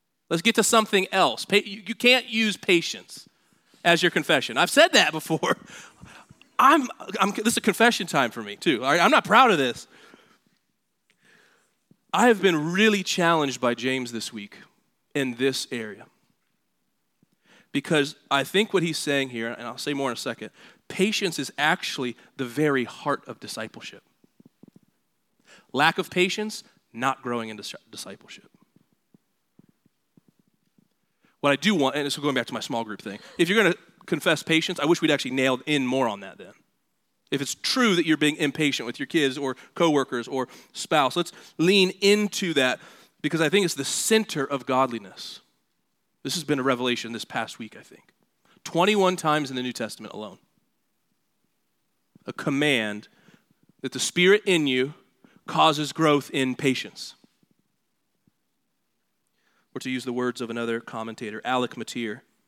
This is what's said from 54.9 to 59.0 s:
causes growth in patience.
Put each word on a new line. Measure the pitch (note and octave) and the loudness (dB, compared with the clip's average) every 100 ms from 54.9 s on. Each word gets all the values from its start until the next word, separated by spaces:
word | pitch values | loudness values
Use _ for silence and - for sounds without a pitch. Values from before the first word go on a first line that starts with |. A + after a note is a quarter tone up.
| - _ _ _ _ - | -6 _ _ _ _ -4
causes | E3 D#3 D3 C#3+ | 2 4 2 -4
growth | - D#3+ C#3+ C3 | 0 2 2 0
in | C#3+ C3 B2 | -2 -2 0
patience. | C#3 B2 G2+ - - - _ _ _ _ _ _ _ _ _ _ _ _ _ _ _ _ _ _ | -2 -2 -6 -14 -18 -20 _ _ _ _ _ _ _ _ _ _ _ _ _ _ _ _ _ _